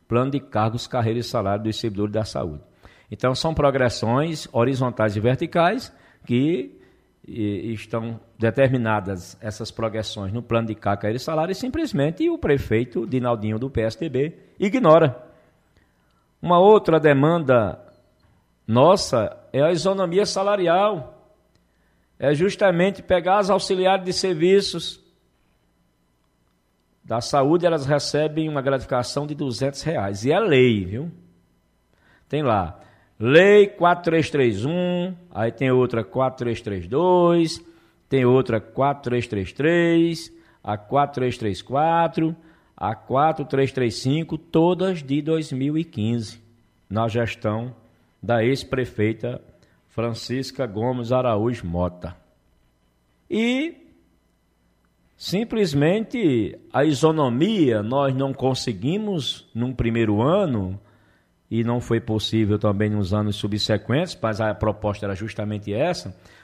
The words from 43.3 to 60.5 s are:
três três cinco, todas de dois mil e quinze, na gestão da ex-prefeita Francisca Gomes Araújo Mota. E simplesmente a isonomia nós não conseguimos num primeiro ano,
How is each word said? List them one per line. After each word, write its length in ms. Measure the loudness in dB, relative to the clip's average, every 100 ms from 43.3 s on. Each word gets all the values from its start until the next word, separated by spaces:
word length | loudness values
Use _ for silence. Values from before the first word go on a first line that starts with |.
| 0 -2
três 260 | 0 0
três 220 | 0 -2 -2
cinco, 380 | -2 -2 -2 -8
todas 640 | -2 2 4 2 -2 -4
de 180 | -4 -4
dois 300 | -2 -2 -4
mil 260 | -4 -2 -2
e 60 |
quinze, 580 | -4 -4 -2 -2 -6 -14 _ _ _ _ -8
na 180 | -4 -2
gestão 680 | -2 -2 -4 -4 -4 -6 -14 _ _ _ _
da 200 | -2 0
ex-prefeita 960 | 2 0 -2 -4 -4 -2 -2 -2 -8 -10 -14 _ _ _ _
Francisca 760 | -6 -6 -6 -6 -6 -6 -6 -6
Gomes 460 | -4 -2 -2 0
Araújo 560 | 0 2 0 0 -2 -4
Mota. 500 | -2 -2 -4 -14 -16 _ _ _ _ _ _ _ _ _ _ -6
E 560 | -2 0 -2 -4 -10 -20 _ _ _ _ _ _ _ _ _ _ _ _ _
simplesmente 1400 | -6 -4 -2 0 0 2 2 2 -2 -2 2 2 -2 -6 -6
a 100 | 0
isonomia 1000 | 0 2 2 2 0 2 0 2 2 2
nós 320 | 0 0 0 0
não 180 | -2
conseguimos 1120 | -2 -2 -2 -4 -6 -4 -4 -4 -4 -4 -8 -10
num 180 | -6 -4
primeiro 520 | -2 -2 0 2 2
ano, 580 | 2 2 0